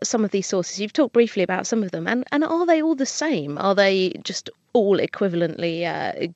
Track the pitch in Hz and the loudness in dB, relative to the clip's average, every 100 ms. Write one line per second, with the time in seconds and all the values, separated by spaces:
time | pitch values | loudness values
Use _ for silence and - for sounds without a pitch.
0 | - 226 208 202 - 190 175 190 214 - | -2 0 0 0 0 -2 -2 -4 -4 0
1 | 254 240 233 202 180 185 - 220 190 165 | 2 4 2 2 -2 -2 -2 -2 -2 -4
2 | 175 240 - 294 311 330 349 320 320 269 | -2 -2 -2 -2 0 0 2 2 2 0
3 | 262 - 302 208 143 151 190 196 196 190 | -2 -2 -2 -2 -4 -2 0 4 4 4
4 | 185 - - 185 - - _ 247 202 180 | 0 -2 -8 -10 -10 -18 _ 2 4 2
5 | 165 - 196 170 165 - 170 165 170 160 | 0 -2 -2 0 -2 -2 -4 -2 -4 -4
6 | - - 170 | -6 -4 -6